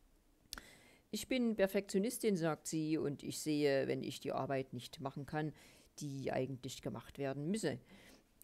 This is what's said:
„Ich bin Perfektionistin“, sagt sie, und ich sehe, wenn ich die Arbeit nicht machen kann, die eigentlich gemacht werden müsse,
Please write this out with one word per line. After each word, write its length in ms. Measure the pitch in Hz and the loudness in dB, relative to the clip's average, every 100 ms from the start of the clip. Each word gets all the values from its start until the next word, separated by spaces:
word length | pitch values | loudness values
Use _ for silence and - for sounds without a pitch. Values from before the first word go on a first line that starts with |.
| _ _ _ _ _ - - - - - _ | _ _ _ _ _ -14 -14 -20 -20 -20 _
„Ich 180 | 214 - | -6 0
bin 280 | 262 240 220 | 2 2 4
Perfektionistin“, 800 | 190 202 202 196 208 262 226 190 | 4 4 2 2 2 2 2 4
sagt 300 | 165 151 - | 2 0 -2
sie, 300 | 160 156 156 | -2 2 2
und 260 | 143 139 | 2 -2
ich 160 | - - | -6 -4
sehe, 480 | - 147 147 139 135 | 0 4 6 4 2
wenn 160 | 131 | 0
ich 180 | - - | -2 -6
die 120 | 135 | -4
Arbeit 400 | 127 131 135 131 | -2 0 -2 -2
nicht 280 | 123 - - | -6 -10 -8
machen 260 | 135 135 139 | -8 -6 -4
kann, 260 | 151 156 143 - - - - | -2 -2 -6 -16 -20 -20 -10
die 300 | 147 139 131 | -6 -4 -2
eigentlich 520 | - 131 131 135 - | 0 0 -2 -8 -8
gemacht 360 | - 117 - - | -6 -8 -10 -6
werden 320 | 139 135 147 | -4 -2 0
müsse, 280 | 214 180 127 - - - - _ _ | 0 0 -2 -6 -20 -20 -20 _ _